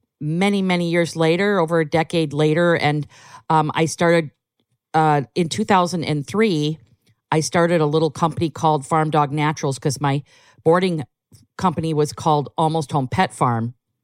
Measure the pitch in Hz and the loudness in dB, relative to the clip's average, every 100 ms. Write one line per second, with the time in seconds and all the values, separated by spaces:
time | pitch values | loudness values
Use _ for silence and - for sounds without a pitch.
0 | _ - 151 165 202 202 185 175 170 170 | _ -10 -6 0 0 0 0 0 0 0
1 | 165 160 160 175 202 196 160 165 151 165 | 0 0 0 2 2 0 0 0 0 0
2 | 156 170 156 147 156 160 175 170 147 151 | 0 -2 -2 0 2 2 2 2 0 -2
3 | 143 - - - - 160 151 - 160 - | -6 -14 -20 -16 0 0 2 0 -2 0
4 | 170 170 151 _ _ _ _ _ _ 160 | 2 2 0 _ _ _ _ _ _ 2
5 | 156 147 127 - 165 208 220 190 175 175 | 2 2 -2 -4 -4 -2 2 2 2 -2
6 | 139 151 139 202 226 156 147 156 _ _ | -4 -4 -4 -2 0 0 -2 -6 _ _
7 | _ _ - 156 151 180 170 175 151 156 | _ _ -4 -2 0 0 2 2 2 0
8 | 156 - 165 - 165 - 165 151 143 160 | 0 0 -2 -2 -6 0 0 0 0 0
9 | 156 151 143 151 151 156 143 131 151 120 | 2 0 0 -2 -2 -2 -4 -4 -4 -2
10 | 143 143 - _ _ _ - 175 190 160 | -2 -2 -6 _ _ _ 2 2 2 -4
11 | - _ _ - _ - 185 156 160 151 | -8 _ _ -20 _ -2 -2 -2 -4 -2
12 | 151 - 165 147 127 - 160 160 147 147 | -2 -2 0 0 -2 -2 -2 -2 -2 -4
13 | 131 - 185 - 131 117 117 - _ _ | -2 -2 -2 0 -2 0 -4 -8 _ _